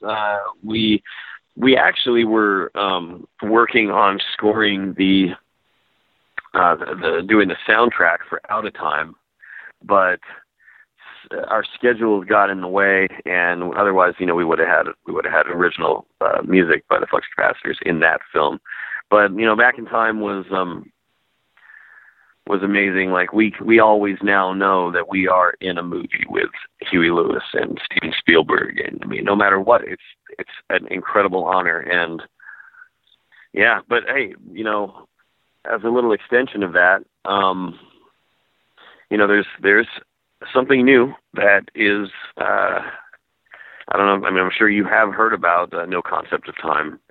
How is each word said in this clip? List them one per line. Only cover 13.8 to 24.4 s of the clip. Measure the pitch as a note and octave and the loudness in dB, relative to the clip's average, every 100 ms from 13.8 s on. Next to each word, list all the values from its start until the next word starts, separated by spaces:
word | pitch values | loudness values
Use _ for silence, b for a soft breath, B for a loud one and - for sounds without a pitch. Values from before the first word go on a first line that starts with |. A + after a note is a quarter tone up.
| G2+ F#2+ F2+ F2+ | 2 4 2 2
you | F2+ | -2
know, | E2+ | 0
we | E2 | 0
would | D#2+ | 2
have | E2+ | 2
had, | D#2+ E2 - - | 2 0 -8 -8
we | |
would | D#2+ - | -6 -2
have | |
had | E2 C#2+ | 0 0
original, | F2 F2 - D#2+ - - - | 0 -2 0 -2 -2 -6 -4
uh, | - - - | -2 -2 2
music | F#2 E2 D2+ - | 2 2 0 0
by | - | -2
the | - | 0
Flux | - - - | -4 -4 -2
Capacitors | - - - - - | -2 -2 -8 -6 -4
in | D#2+ | 0
that | E2 - - | 2 0 -4
film. | D#2+ D2 D#2+ B B B B - | -2 -2 -2 B B B B 0
But, | G#2 G2+ F#2+ | 4 4 2
you | A2+ | 2
know, | G#2+ | 4
Back | A#2+ B2 | 2 0
in | A2 | -6
Time | A#2 A2+ G#2+ | -2 0 -2
was, | G#2 G2 F#2 | -4 -6 -4
um, | F#2+ F2 E2 - _ _ _ _ _ _ _ b b b b b b b _ - | -4 -4 -8 -16 _ _ _ _ _ _ _ b b b b b b b _ -4
was | G2 | -2
amazing. | G2 G2+ G2 F#2 F#2 | 0 0 0 0 0
Like, | F#2 F2+ | 0 0
we, | G#2+ A2 - | 2 0 0
we | A2 A2+ | 4 6
always | A2 G#2+ G2+ F#2 | 6 4 2 -2
now | G2+ G2 | 0 0